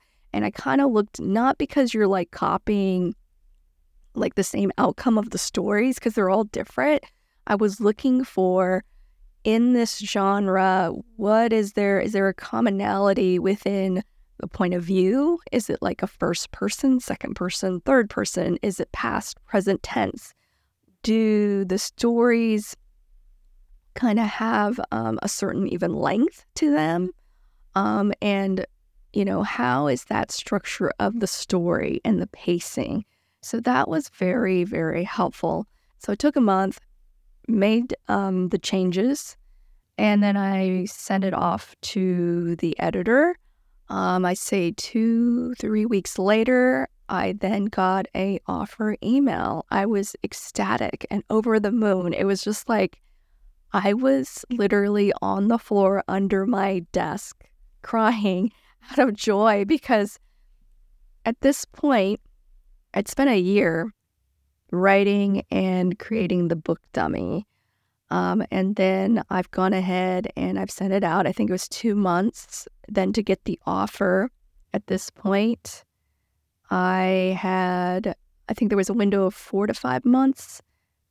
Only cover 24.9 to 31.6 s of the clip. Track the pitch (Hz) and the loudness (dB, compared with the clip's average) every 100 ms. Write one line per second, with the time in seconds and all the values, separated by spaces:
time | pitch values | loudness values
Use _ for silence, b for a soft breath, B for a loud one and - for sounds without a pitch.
24.9 | 220 226 - - - 202 - 190 175 175 | -4 -2 -4 -4 -4 -4 -2 -2 -2 -2
25.9 | 147 147 202 320 - _ - 302 285 156 | -2 -2 0 0 -2 _ -2 0 2 0
26.9 | 170 185 - _ _ _ _ _ 196 208 | 0 -4 -8 _ _ _ _ _ -2 0
27.9 | 214 202 196 208 196 196 190 - _ _ | 0 0 0 -2 0 0 -2 -6 _ _
28.9 | _ _ 208 196 196 202 - 240 127 147 | _ _ -2 0 0 -2 -2 0 2 2
29.9 | 185 - 110 - - - 202 - - 156 | 0 -2 -4 -4 -6 -4 -4 -4 -4 -4
30.9 | - 202 233 202 - - 185 | 0 -2 -2 -4 -4 -4 -2